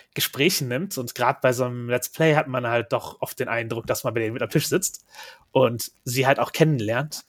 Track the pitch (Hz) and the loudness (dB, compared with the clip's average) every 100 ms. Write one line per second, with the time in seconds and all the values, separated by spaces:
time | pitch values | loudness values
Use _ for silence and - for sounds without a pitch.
0 | _ - - 123 160 - 131 127 196 - | _ -4 -4 2 2 2 0 -2 -4 -6
1 | 123 - 123 139 131 123 123 120 120 123 | -6 0 0 4 2 2 -2 -4 -2 -2
2 | - - 160 151 147 127 120 117 117 120 | -2 2 4 4 2 -2 0 0 0 -4
3 | - - - - - 117 113 113 - 113 | -4 -8 -10 -6 -2 -2 -2 -6 -4 -4
4 | 127 113 110 123 113 156 - - - - | -2 -2 -2 -2 0 0 0 0 -2 -8
5 | _ - - - _ 135 123 117 - - | _ -20 -20 -20 _ 2 4 2 -8 -10
6 | 131 123 127 143 120 - 160 139 104 120 | -4 0 2 2 0 4 4 4 0 -2
7 | 151 - | -4 -8